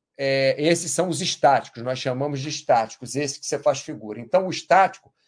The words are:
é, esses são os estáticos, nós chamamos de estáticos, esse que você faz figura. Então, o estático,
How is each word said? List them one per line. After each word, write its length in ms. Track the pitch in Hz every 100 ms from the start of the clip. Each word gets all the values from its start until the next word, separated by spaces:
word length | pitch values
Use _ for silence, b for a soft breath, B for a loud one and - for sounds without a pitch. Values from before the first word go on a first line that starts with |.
| _ -
é, 380 | 139 135 135 131
esses 320 | 151 170 175
são 180 | - 185
os 120 | 147
estáticos, 640 | 185 - 147 131 - -
nós 160 | 120 131
chamamos 400 | 135 127 143 143
de 80 | 147
estáticos, 680 | - - 123 110 - 123 135
esse 240 | 143 -
que 60 | -
você 140 | 143
faz 220 | 143 135
figura. 400 | - 123 107 107
Então, 260 | 117 185 185
o 20 |
estático, 640 | 151 - 180 185 - _ _